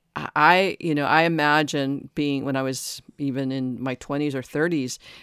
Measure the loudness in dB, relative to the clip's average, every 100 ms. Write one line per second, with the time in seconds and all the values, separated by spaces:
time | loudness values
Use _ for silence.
0 | _ -10 -4 4 6 6 4 0 -2 0
1 | 2 4 4 2 4 4 2 -2 -2 -4
2 | -6 -4 -2 -2 -2 -4 -4 -6 -8 -12
3 | -16 -8 -6 -4 -4 -2 -4 -4 -6 -6
4 | -6 -4 -2 -4 -4 -2 0 0 -4 -8
5 | -16 -20